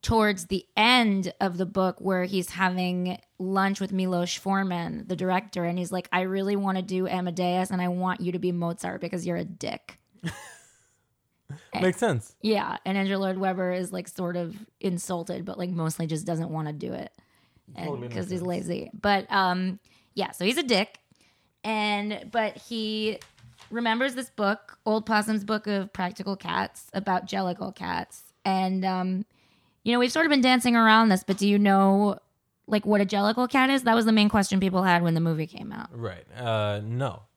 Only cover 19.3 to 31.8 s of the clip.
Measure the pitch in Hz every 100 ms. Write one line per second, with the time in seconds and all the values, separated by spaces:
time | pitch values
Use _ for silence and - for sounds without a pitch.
19.3 | 202 185 180 185 185 _ _ _ - 190
20.3 | - 185 269 277 208 214 - _ _ _
21.3 | _ _ _ - 220 208 208 208 208 -
22.3 | 233 214 - - 233 214 214 214 214 -
23.3 | _ - - - 226 233 226 269 247 247
24.3 | - 202 214 - - - 220 220 220 214
25.3 | 220 202 214 208 202 190 - 180 - 196
26.3 | 196 175 175 - - - 202 196 185 190
27.3 | 196 185 180 185 - 175 175 - - -
28.3 | _ 196 190 185 190 190 185 185 185 -
29.3 | _ _ _ _ _ 214 240 247 311 320
30.3 | 285 254 254 247 233 226 220 226 185 -
31.3 | 196 202 202 202 196